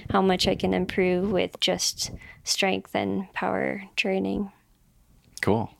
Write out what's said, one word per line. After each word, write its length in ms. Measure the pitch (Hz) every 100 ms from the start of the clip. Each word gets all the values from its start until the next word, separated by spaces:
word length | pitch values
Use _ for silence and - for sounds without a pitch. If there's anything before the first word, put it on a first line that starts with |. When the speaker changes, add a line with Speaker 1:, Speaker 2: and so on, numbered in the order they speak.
| -
Speaker 1:
how 100 | 196
much 240 | 190 180 196
I 60 | 185
can 180 | 185
improve 560 | 185 180 - 185 180 196
with 280 | 185 180 -
just 500 | - 175 - - - - - -
strength 500 | - - 196 190 - 202
and 360 | 202 196 190
power 520 | - 190 190 - 202 196 -
training. 540 | 196 190 190 196 196 - _ _ _ _ _ - _ -
Speaker 2:
Cool. 300 | - 110 - -